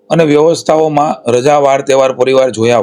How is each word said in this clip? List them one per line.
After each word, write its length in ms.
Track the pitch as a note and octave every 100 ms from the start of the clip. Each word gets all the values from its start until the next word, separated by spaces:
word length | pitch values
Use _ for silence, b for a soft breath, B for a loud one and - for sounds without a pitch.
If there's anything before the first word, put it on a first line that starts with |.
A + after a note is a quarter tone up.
| -
અને 140 | E3 D#3
વ્યવસ્થાઓમાં 800 | D3 D#3 D#3+ - D#3 D#3 D3 D3+ - A#2+
રજા, 260 | B2 C3+ D3 C#3
વાર 140 | C3+ C3+
તહેવાર, 220 | C3+ C3 A#2
પરિવાર 280 | B2+ C3 C3
જોયા 320 | A2 A2+ A#2+